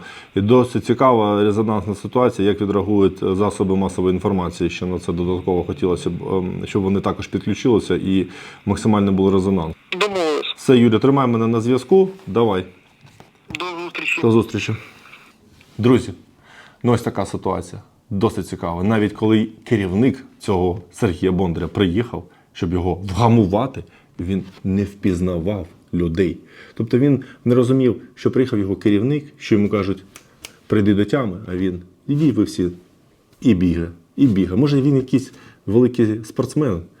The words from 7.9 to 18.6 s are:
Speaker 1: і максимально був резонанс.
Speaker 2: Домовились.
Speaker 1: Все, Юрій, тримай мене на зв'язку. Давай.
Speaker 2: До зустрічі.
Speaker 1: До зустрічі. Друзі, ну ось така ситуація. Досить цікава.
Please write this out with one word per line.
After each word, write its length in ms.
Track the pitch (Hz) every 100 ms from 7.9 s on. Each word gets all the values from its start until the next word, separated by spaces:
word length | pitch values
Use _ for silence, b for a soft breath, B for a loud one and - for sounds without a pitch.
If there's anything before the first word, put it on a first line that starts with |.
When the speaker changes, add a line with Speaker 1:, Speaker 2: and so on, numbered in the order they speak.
Speaker 1:
і 320 | 90 90 95 87 B B B 98
максимально 460 | 98 113 104 98
був 200 | 95 95
резонанс. 400 | 95 95 95 80 - - 180
Speaker 2:
Домовились. 540 | 208 190 160 143 - -
Speaker 1:
Все, 200 | - 127
Юрій, 220 | 117 107
тримай 280 | 131 139 127
мене 200 | 113 113
на 140 | 113
зв'язку. 480 | 117 127 - 190 190 - -
Давай. 380 | 104 113 95 92 - _ _ - _ - _ - -
Speaker 2:
До 60 | 180 170
зустрічі. 360 | 175 - - -
Speaker 1:
До 80 | 117
зустрічі. 420 | 113 101 104 - 110 B B B B B _ _ _ _ -
Друзі, 340 | 113 123 - - _ _ B B B B
ну 100 | 120
ось 100 | 117
така 240 | 117 107 95
ситуація. 560 | - 98 90 85 101 - _ -
Досить 380 | 101 107 - 87
цікава. 340 | 92